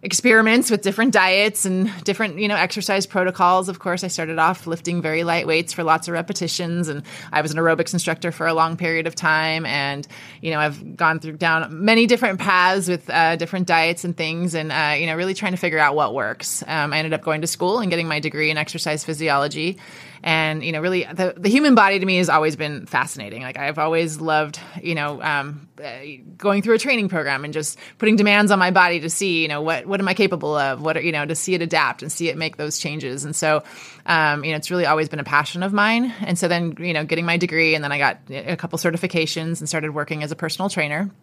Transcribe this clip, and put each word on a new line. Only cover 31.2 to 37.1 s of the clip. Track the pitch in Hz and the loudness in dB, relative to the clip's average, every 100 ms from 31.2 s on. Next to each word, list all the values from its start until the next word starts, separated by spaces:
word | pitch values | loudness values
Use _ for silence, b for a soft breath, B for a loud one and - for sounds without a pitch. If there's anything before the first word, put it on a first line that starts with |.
to | 147 160 | -4 -4
see | - | -2
it | 180 | -2
adapt | 165 170 143 117 | 0 2 2 -2
and | 147 | -8
see | - 170 | -4 -4
it | 151 | -2
make | 160 156 | -6 -6
those | 151 156 | -6 -6
changes. | 151 151 139 131 | -6 -6 -8 -8
And | 147 | -6
so, | 156 156 151 - B B B - | -2 0 0 -2 B B B 0
um, | 170 156 147 | 2 2 0
you | 147 | -2
know, | 151 | -6
it's | 151 | -4
really | 180 156 | 0 2
always | 156 160 | 2 0
been | 151 | -4
a | |
passion | 139 143 143 175 | 0 0 0 -4
of | 190 | -2
mine. | 202 208 233 254 226 | 2 2 2 0 -4
And | 214 175 | -4 0
so | 175 | 2
then, | 170 170 156 | 0 -2 -4
you | 175 | -4
know, | 160 | -4
getting | 151 | -2